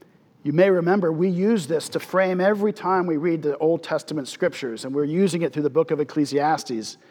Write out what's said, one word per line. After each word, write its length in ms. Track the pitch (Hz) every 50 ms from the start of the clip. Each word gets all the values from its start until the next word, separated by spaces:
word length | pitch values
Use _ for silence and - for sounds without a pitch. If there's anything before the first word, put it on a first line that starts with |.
| - _ _ _ _ _ _ _ _
You 100 | 147 147
may 160 | 160 185 196
remember 420 | 190 180 170 170 190 160 180 165
we 180 | 165 156 180 190
use 360 | 180 175 190 214 233 214 156
this 240 | 131 165 147 - -
to 100 | - 160
frame 400 | - - - 185 190 185 185 180
every 320 | 185 196 214 202 202 214
time 360 | 208 - - 180 185 185 175
we 100 | 175 165
read 240 | 147 156 175 165 160
the 160 | 147 147 143
Old 240 | - 156 160 170 160
Testament 460 | 165 - 160 147 - - 156 151 131
scriptures, 580 | - - - 185 170 160 - - 123 113 107 -
and 80 | 131 135
we're 100 | 143 147
using 380 | 143 156 180 196 190 151 175
it 100 | 170 143
through 120 | - 151 147
the 60 | 147
book 200 | 127 156 165 165
of 100 | 160 143
Ecclesiastes, 960 | 151 143 - 156 147 139 135 143 143 151 160 143 - - 123 110 107 - - _ _ _